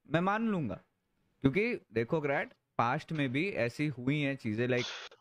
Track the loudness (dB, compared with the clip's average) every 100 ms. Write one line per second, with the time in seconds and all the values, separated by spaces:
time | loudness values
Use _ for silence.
0 | -2 2 2 2 2 0 -2 -6 -12 _
1 | _ _ _ _ 2 2 0 -2 -4 -2
2 | 0 -2 0 -2 -2 -10 _ 0 0 0
3 | -4 -2 0 0 -2 0 -2 0 -4 -2
4 | 0 0 0 -2 -2 0 2 2 0 -6
5 | -14 -6